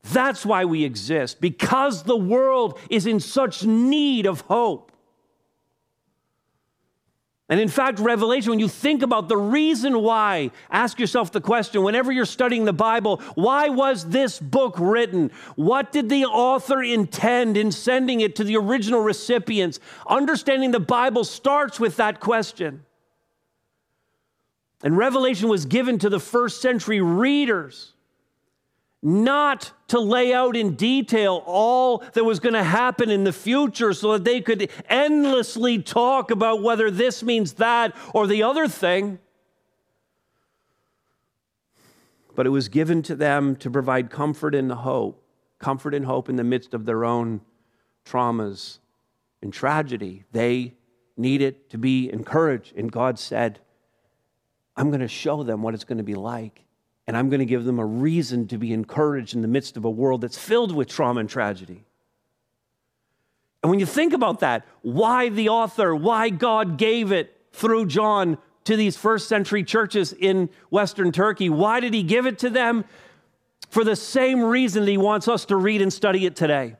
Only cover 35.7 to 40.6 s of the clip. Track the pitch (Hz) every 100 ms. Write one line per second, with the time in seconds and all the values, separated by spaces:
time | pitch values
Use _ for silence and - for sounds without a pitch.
35.7 | 233 - - 240 269 269 220 220 220 214
36.7 | 226 220 185 247 - 226 233 185 - 226
37.7 | 233 226 - - - 202 214 220 285 311
38.7 | - 180 180 202 185 _ _ _ _ _
39.7 | _ _ _ _ _ _ _ _ _